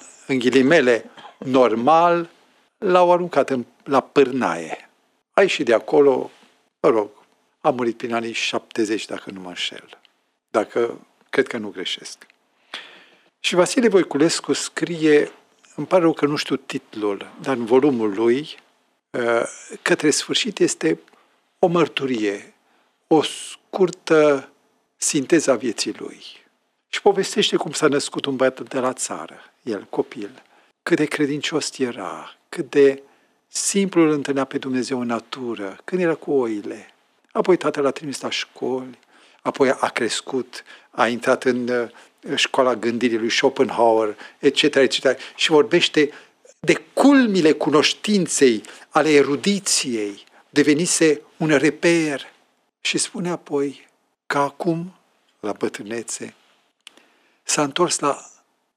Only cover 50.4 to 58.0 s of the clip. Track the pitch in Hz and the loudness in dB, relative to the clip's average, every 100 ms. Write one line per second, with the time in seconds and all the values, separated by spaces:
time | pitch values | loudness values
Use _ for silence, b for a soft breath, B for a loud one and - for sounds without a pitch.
50.4 | b 147 147 147 175 - 160 147 - - | b 0 4 2 2 2 2 2 -4 -4
51.4 | 156 139 151 151 175 170 156 135 - _ | 2 4 2 2 2 2 0 -6 -10 _
52.4 | _ _ _ _ - - - 208 175 165 | _ _ _ _ -4 -4 -4 -6 -6 -6
53.4 | - 143 143 135 _ _ _ _ - 143 | -4 -4 -4 -8 _ _ _ _ -6 -2
54.4 | 143 - 180 165 180 - _ _ _ _ | -2 -2 -4 -4 -6 -16 _ _ _ _
55.4 | 104 95 110 - 101 117 - - 117 - | -8 -4 -6 -6 -10 -10 -10 -12 -12 -18
56.4 | _ _ _ _ - b b b b b | _ _ _ _ -20 b b b b b
57.4 | - - 143 135 175 - | -6 -2 -2 0 -2 -2